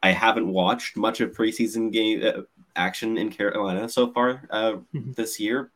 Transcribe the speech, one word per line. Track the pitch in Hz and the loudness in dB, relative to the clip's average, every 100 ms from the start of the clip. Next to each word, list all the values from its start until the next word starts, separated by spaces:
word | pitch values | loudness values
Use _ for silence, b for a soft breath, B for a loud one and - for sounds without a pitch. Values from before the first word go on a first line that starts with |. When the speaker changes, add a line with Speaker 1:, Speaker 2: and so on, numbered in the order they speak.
Speaker 1:
I | 95 | 4
haven't | 92 113 113 82 | 4 4 2 0
watched | 92 90 120 - - | 2 2 2 -2 -2
much | 104 113 | -2 0
of | 110 | -4
preseason | - 110 110 110 110 110 | 0 -2 0 -2 0 -2
game, | 110 110 110 | 0 0 2
uh, | 110 - 95 _ _ - | 0 -2 -8 _ _ -2
action | 90 95 113 110 | -2 -2 -4 -2
in | 107 | -2
Carolina | 98 101 104 98 92 117 | 0 -2 0 -2 -2 -4
so | - 123 | 0 2
far, | 123 123 131 - | 4 0 0 -6
uh, | 107 113 101 - | -2 0 -2 -8
Speaker 2:
Mm-hmm. | - 120 | -10 -8
Speaker 1:
this | 127 113 - | -6 -6 -4
year, | 104 123 131 | -2 -2 -4